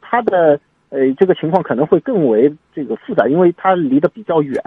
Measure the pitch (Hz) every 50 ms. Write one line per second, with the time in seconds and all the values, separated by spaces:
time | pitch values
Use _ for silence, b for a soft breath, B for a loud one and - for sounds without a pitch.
0 | - - - 247 220 - 196 180 165 156 143 143 _ _ _ _ _ - - 139
1 | 131 135 135 - 196 185 175 - - 156 175 185 156 - 131 113 147 - 202 165
2 | - 277 254 185 151 123 110 107 127 147 151 - _ _ - 165 135 110 113 -
3 | _ - 214 160 104 120 143 175 185 175 175 - - 190 190 180 160 127 131 147
4 | 170 - - 226 214 - 170 160 147 135 123 - -